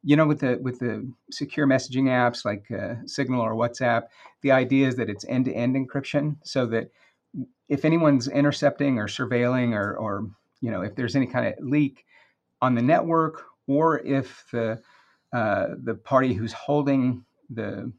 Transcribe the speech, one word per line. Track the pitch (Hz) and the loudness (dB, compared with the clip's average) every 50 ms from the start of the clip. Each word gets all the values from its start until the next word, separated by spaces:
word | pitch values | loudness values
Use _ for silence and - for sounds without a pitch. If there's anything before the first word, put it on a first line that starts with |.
you | - 135 147 | 4 4 6
know, | 151 156 | 6 6
with | 147 147 - | 4 2 2
the, | 143 127 123 120 | 2 0 0 0
with | 131 127 123 - | -2 -6 -6 -4
the | 123 120 107 107 110 135 135 _ _ - | -4 -4 -4 -4 -8 -12 -14 _ _ -16
secure | - - 143 139 - 156 147 | -10 -10 -10 -6 -2 2 4
messaging | 135 131 127 - - 127 131 135 | 4 4 2 0 -2 -2 0 2
apps | 131 127 123 123 120 120 - - | 2 4 4 2 2 0 -2 -6
like, | 104 107 104 101 _ | -6 -6 -6 -8 _
uh, | 113 98 101 95 117 113 - | -8 -6 -6 -6 -8 -10 -12
Signal | - - - 139 - 127 123 | -10 -6 -4 -2 -2 0 -2
or | 113 110 110 | -2 -2 0
WhatsApp, | 110 117 120 120 - 131 120 113 117 - - _ - - - _ _ | -2 -2 -2 -2 -2 0 0 0 0 -2 -6 _ -20 -20 -20 _ _
the | - 139 | 2 4
idea | 131 131 127 117 135 135 135 | 4 4 4 4 2 4 4
is | 131 120 | 2 0
that | 127 117 104 | -2 -4 -4
it's | 98 - - - | -4 -8 -6 -4
end-to-end | 127 127 127 123 - 113 120 123 127 | -2 0 0 0 -2 -2 -2 0 0
encryption, | 135 131 127 - 139 135 - - 143 143 151 143 - _ | -2 -4 -4 -6 -6 -6 -2 -2 -2 -2 -2 -4 -6 _
so | - - 135 123 | -4 -2 -2 0
that | 110 113 110 - - _ _ _ _ _ _ _ _ - 123 131 - _ _ _ - | 0 -2 -2 -4 -6 _ _ _ _ _ _ _ _ -10 -10 -10 -12 _ _ _ -4
if | 147 139 - | -4 0 2
anyone's | 156 160 170 160 151 143 131 117 143 | 2 2 4 4 4 4 4 2 0
intercepting | - 143 143 143 143 - 151 143 135 - 143 139 131 113 | 0 2 2 2 0 2 0 0 2 2 0 0 0 0
or | 104 101 | -2 -4
surveilling | - - 131 120 127 120 123 123 127 127 123 120 113 | -4 -6 -4 0 0 2 2 2 2 2 0 0 0
or, | 104 98 104 - | 0 -2 -2 -4
or, | - 110 107 98 101 113 95 101 _ _ _ _ _ | -4 -4 -4 -4 -4 -6 -8 -12 _ _ _ _ _
you | 135 113 | -6 -4
know, | 107 92 | -4 -4
if | 92 104 98 | -6 -6 -4
there's | - 127 113 - | -4 -4 0 0
any | 139 127 | 0 0
kind | - - 123 120 | 2 0 -2 -2
of | 113 - - | -2 -4 -6
leak | 151 127 139 151 147 139 - _ _ _ _ _ _ _ _ _ _ _ _ _ | -4 0 2 2 2 2 -2 _ _ _ _ _ _ _ _ _ _ _ _ _
on | 131 131 123 | 2 2 2
the | 117 | 4
network, | 120 131 165 175 - 165 165 165 160 156 156 - - - _ _ _ | 4 4 4 4 2 2 2 2 2 0 -4 -10 -20 -20 _ _ _
or | - 139 147 160 165 156 - | 0 2 4 4 4 2 2
if | - - 139 135 127 - - - _ _ | 0 0 -2 -2 -2 -4 -14 -20 _ _
the, | - 120 113 110 113 113 _ _ _ _ _ _ _ _ _ _ - | -4 -4 -2 -2 -4 -6 _ _ _ _ _ _ _ _ _ _ -4
uh, | 120 110 107 101 98 92 - 120 131 | -2 0 2 2 0 0 -2 -4 -6
the | 127 117 113 | -6 -6 -6
party | - _ - 139 131 131 127 | -6 _ 2 2 4 4 4
who's | 110 98 113 107 - | 0 -2 -4 -6 -8
holding | - - - 147 147 143 143 139 135 127 127 120 - - _ _ _ _ _ | -8 -2 0 0 2 2 2 2 2 2 0 -2 -4 -8 _ _ _ _ _
the | 117 113 107 101 107 104 117 120 107 | -10 -8 -8 -6 -8 -8 -10 -12 -12